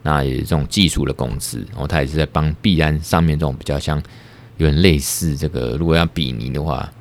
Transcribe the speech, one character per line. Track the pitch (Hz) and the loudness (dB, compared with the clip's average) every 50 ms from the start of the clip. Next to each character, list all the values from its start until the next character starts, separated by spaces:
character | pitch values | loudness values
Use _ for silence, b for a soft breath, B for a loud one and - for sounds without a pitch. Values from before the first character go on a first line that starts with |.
那 | - 78 76 71 | -2 0 0 2
也 | 69 67 64 | 0 0 -2
是 | 64 | -2
这 | - - | -2 0
种 | 85 76 67 - | 0 0 0 0
技 | - 104 92 76 | 4 4 4 4
术 | - - 69 | 4 0 -2
的 | 65 | -2
公 | 67 - 65 60 62 - | -2 -4 -4 -4 -4 -6
司， | - - 58 57 - - | -6 -8 -8 -10 -10 -10
然 | - - | -8 -8
后 | 71 | -4
它 | 73 87 76 | -2 0 0
也 | 69 | 0
是 | 69 76 | 0 0
在 | 78 76 | -2 -2
帮 | - - 80 78 78 80 - | 0 0 0 0 0 0 0
币 | - 107 90 78 | 2 2 4 4
安 | 78 78 78 78 | 2 2 0 0
上 | 80 - 95 85 | -2 0 2 2
面 | 85 80 76 78 | 4 2 2 2
这 | 80 | 0
种 | 71 65 | -2 -2
比 | - - | -4 -4
较 | - 71 71 | -4 -4 -2
像， | - - 76 76 B B B B B B B B B B B | -2 -2 -2 -2 B B B B B B B B B B B
有 | - 82 76 | 0 2 2
点 | 73 80 | 4 6
类 | 92 95 92 69 | 6 6 4 4
似 | 69 - - - 90 80 71 | 0 -2 -4 -2 -2 -2 -2
这 | 69 80 76 | -2 -4 -4
个， | 85 64 62 60 60 78 | -4 -4 -4 -2 -2 0
如 | 82 | 0
果 | 82 80 | 2 2
要 | 85 85 | 2 2
比 | 82 - 87 71 64 | 0 0 -2 -4 -2
拟 | 62 55 55 64 | -4 -6 -6 -6
的 | 64 73 | -4 -4
话， | 76 78 65 64 - - - - | -4 -4 -4 -4 -6 -10 -12 -16